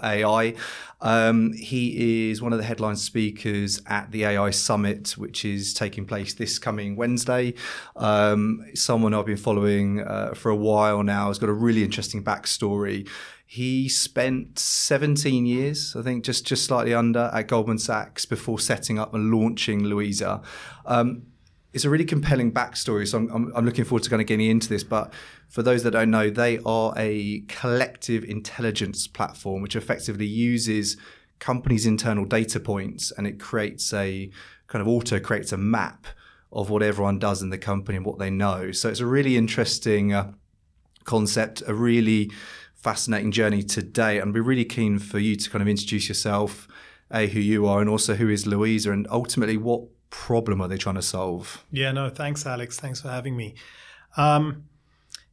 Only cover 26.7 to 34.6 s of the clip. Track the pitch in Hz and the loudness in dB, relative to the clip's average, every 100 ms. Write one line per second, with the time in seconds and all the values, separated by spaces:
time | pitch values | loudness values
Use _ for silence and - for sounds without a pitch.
26.7 | 113 113 - 110 107 101 104 104 - 127 | 2 2 0 -2 0 -2 -4 -8 -4 0
27.7 | 123 123 - - 113 104 104 - - 117 | 2 0 -4 -2 -2 -2 -8 -8 -4 -2
28.7 | 107 98 - - - 107 - 101 95 98 | -2 -4 -4 -8 -4 -4 -4 -6 -6 -4
29.7 | 110 - - - 104 107 110 120 120 110 | -4 -2 -4 -4 -2 -2 2 2 2 2
30.7 | 107 101 - - - _ _ - 123 123 | 0 0 -6 -14 -20 _ _ -4 -2 2
31.7 | 110 110 110 117 104 95 113 113 110 - | 4 4 2 2 0 2 0 0 -2 -2
32.7 | 98 98 - - - 101 101 - 113 104 | -4 -4 -6 -8 -4 -6 -6 -6 -2 -2
33.7 | - - 104 98 95 95 - - - | -4 -4 -2 -2 -4 -10 -14 -20 -20